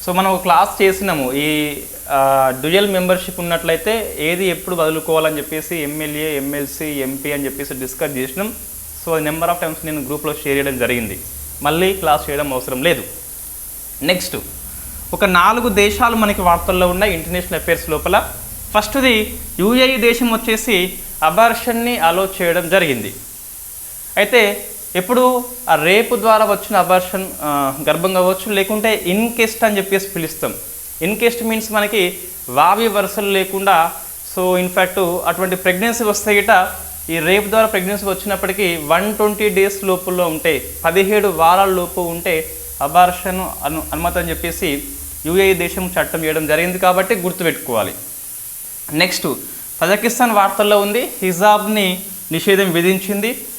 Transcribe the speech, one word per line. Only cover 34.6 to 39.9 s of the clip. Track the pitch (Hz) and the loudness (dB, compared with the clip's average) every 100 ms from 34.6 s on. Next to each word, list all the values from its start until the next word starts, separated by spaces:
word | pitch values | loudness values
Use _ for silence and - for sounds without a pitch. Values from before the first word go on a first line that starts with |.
| 180 | 0
fact, | 180 185 185 180 180 - | 0 0 2 0 0 -2
అటువంటి | 170 185 180 | -2 -2 0
ప్రెగ్నెన్సీ | - 180 233 233 | 0 2 0 0
వస్తే | 214 202 214 | 0 0 2
గిట్ట | 202 202 202 185 - - - - | 2 6 4 4 -4 -12 -12 -6
ఈ | 165 | -2
రేపు | 160 196 208 | 2 2 4
ద్వారా | 220 220 | 2 4
ప్రెగ్నెన్సీ | 214 185 202 202 | 2 -2 -4 -4
వచ్చినప్పటికీ | 190 208 190 190 190 190 170 | -4 -4 -2 -2 0 0 0
వన్ | 147 165 208 | 2 2 2
ట్వంటీ | 214 214 208 208 | 2 0 2 0
డేస్ | 190 196 196 | 4 2 2
లోపుల్లో | 196 | 0